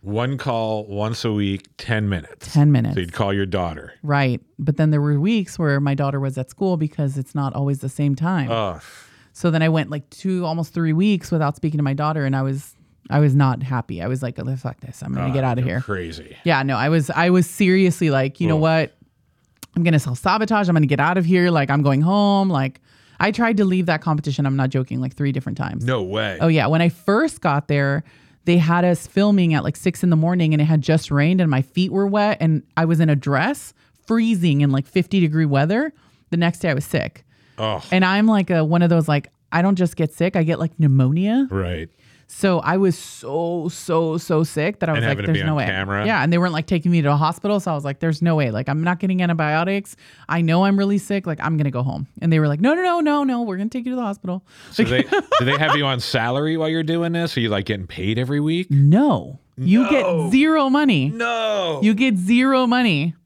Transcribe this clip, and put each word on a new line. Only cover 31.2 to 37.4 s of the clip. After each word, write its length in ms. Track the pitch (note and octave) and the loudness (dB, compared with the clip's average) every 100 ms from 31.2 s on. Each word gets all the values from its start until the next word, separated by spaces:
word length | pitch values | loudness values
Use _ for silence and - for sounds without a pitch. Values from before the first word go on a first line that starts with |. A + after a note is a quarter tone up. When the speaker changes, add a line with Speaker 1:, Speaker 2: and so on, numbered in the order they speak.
| D3 F#3 | 2 2
Speaker 2:
and 80 | E3+ | 2
my 140 | C3 | 2
feet 280 | C3 - F#3 | -2 -2 -2
were 140 | F#3+ G3 | 0 0
wet, 320 | G#3 G#3 - | 0 0 0
and 220 | D#3+ D#3 - - | 0 0 -2 -2
I 80 | E3 | 0
was 140 | E3 | 2
in 100 | E3 | 2
a 60 | C#3+ | 2
dress, 580 | C3+ C#3 F#3 C#4+ - _ _ _ - | 0 0 0 -4 -10 _ _ _ -4
freezing 560 | A3+ A3+ G#3+ E3+ C#3+ | 0 2 2 2 4
in, 80 | C#3+ | 2
like, 160 | C3+ C3+ | 0 0
fifty 340 | - F3 G3 | -2 0 2
degree 260 | E3+ D#3 D#3+ | 2 2 2
weather. 460 | C#3 D3+ G#3+ D4+ - _ _ _ | 2 2 0 -2 -6 _ _ _
The 80 | E3+ | 0
next 220 | E3+ F3 | 0 0
day 100 | F3+ | -2
I 60 | C#3 | -2
was 100 | - | -2
sick. 400 | D3+ - - _ _ | -4 -4 -10 _ _